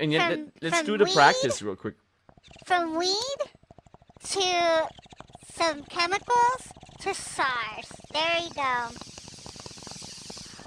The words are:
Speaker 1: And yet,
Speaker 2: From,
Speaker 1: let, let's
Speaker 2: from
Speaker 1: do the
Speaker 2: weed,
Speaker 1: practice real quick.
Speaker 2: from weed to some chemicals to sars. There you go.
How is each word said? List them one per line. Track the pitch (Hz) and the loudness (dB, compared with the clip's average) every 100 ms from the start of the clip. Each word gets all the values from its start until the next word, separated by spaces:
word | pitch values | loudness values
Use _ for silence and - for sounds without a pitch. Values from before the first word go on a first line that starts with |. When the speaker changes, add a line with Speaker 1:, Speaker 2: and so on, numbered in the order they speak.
Speaker 1:
And | 156 | 0
yet, | 156 339 | 2 2
Speaker 2:
From, | 311 | 0
Speaker 1:
let, | 302 - | -6 -8
let's | 165 339 | -2 0
Speaker 2:
from | 302 | 2
Speaker 1:
do | 208 | 4
the | |
Speaker 2:
weed, | 202 | 4
Speaker 1:
practice | - 143 311 269 - | 8 8 8 2 -2
real | 101 95 | -4 -6
quick. | 110 - _ _ _ - - - | -8 -10 _ _ _ -20 -20 -12
Speaker 2:
from | - 359 339 320 | 0 0 2 0
weed | 359 403 508 554 554 - - - - - _ - - | 0 0 -2 -6 -8 -10 -20 -20 -20 -20 _ -16 -6
to | 392 370 349 339 320 302 - - - - - - | 0 2 4 4 2 0 -6 -20 -20 -20 -20 -12
some | - 339 294 | -2 0 0
chemicals | 285 349 349 381 - 480 480 508 - - - - | -6 -2 0 0 2 4 4 2 -8 -20 -20 -10
to | 381 | -6
sars. | 370 - - 285 247 214 214 226 - - | -6 -6 -2 0 0 -4 -8 -14 -16 -6
There | 294 330 339 | -2 0 0
you | 339 | -2
go. | 311 269 247 233 240 - - - - - - - - - - - - - - - - | -4 0 0 -2 -8 -16 -16 -18 -16 -16 -16 -16 -16 -16 -14 -14 -14 -16 -16 -16 -16